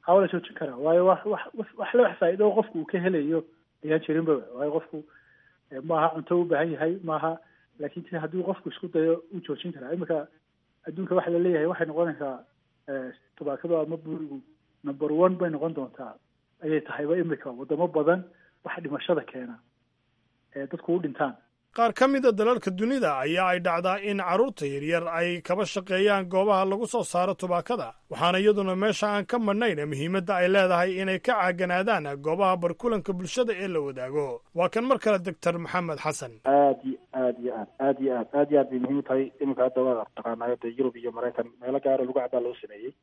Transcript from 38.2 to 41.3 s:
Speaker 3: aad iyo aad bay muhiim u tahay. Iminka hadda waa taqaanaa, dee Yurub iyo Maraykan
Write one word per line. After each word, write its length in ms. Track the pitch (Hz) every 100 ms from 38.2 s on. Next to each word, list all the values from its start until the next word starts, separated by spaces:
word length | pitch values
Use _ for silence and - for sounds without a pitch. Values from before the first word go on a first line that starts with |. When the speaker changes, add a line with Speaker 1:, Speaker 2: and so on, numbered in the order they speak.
| 113
Speaker 3:
aad 180 | 143 143
iyo 100 | 147
aad 100 | 131
bay 80 | 127
muhiim 180 | 127 139
u 40 |
tahay. 300 | 135 135 135 -
Iminka 220 | 139 127 127
hadda 140 | 131
waa 240 | 131 117 104 -
taqaanaa, 400 | 117 113 117 123
dee 160 | 117 120
Yurub 180 | 131 117
iyo 160 | 117
Maraykan 400 | 113 123